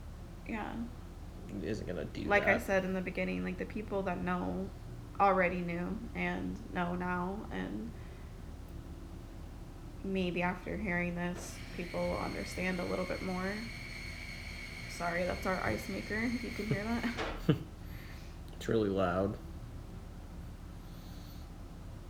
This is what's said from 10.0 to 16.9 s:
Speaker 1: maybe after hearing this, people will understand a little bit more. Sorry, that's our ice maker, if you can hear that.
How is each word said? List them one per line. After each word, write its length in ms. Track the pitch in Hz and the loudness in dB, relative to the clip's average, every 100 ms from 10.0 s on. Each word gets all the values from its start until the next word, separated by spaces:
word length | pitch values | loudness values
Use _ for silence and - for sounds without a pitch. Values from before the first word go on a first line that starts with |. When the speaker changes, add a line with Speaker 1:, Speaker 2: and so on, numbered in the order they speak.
Speaker 1:
maybe 360 | 196 190 180 170 | 0 4 4 4
after 340 | 180 190 - 170 | 2 2 -2 0
hearing 360 | - 175 175 | 2 2 2
this, 400 | 175 175 175 - - - 180 | 2 0 -2 -6 -8 -6 -6
people 240 | 175 175 175 | -4 0 2
will 80 | 175 | 2
understand 600 | 180 185 - 180 185 180 | 0 -2 -2 0 0 2
a 40 | |
little 200 | 190 190 | 2 2
bit 180 | 180 - | 0 0
more. 300 | 185 180 190 208 233 - - - - - - - - - - - - - | 0 0 0 -2 -4 -6 -6 -6 -6 -6 -6 -6 -6 -6 -6 -6 -6 -2
Sorry, 280 | 170 170 | 0 2
that's 220 | 180 196 196 | 2 2 2
our 160 | 185 | 4
ice 240 | - 208 - | 2 2 0
maker, 300 | 190 214 208 | -4 -2 0
if 200 | 240 240 | 2 0
you 60 | 208 | -2
can 160 | - 208 | -2 2
hear 180 | 208 | 2
that. 720 | 214 | 2